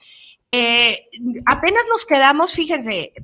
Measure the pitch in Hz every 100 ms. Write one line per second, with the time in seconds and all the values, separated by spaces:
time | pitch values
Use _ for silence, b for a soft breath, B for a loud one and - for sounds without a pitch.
0 | B B B B _ 247 233 233 233 214
1 | - - 240 240 240 269 330 440 466 453
2 | - 277 269 285 359 - 311 311 226 190
3 | 143 -